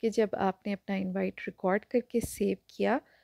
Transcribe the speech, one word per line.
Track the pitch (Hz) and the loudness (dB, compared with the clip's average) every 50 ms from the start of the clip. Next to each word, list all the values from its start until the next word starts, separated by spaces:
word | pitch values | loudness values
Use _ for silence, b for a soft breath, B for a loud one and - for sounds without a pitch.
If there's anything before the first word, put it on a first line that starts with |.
कि | - 226 | -2 0
जब | 208 226 214 196 - - | 2 2 0 2 2 0
आपने | 196 190 - _ - 208 | 0 0 0 _ -4 -6
अपना | 202 - _ - 196 | -6 -6 _ -4 -4
इनवाइट | 190 196 185 180 196 185 190 - - | -2 -2 -2 -2 -2 -2 -2 -4 -6
रिकॉर्ड | - 202 - - - 185 190 214 - | -10 -10 -8 -2 0 2 2 2 0
करके | _ - 240 233 - - 233 | _ -2 -2 0 0 -2 -2
सेव | - - - - 202 196 196 - _ _ | -2 -2 -4 -2 0 0 -2 -2 _ _
किया, | - - 196 202 226 311 b b b b | -4 -2 0 2 2 0 b b b b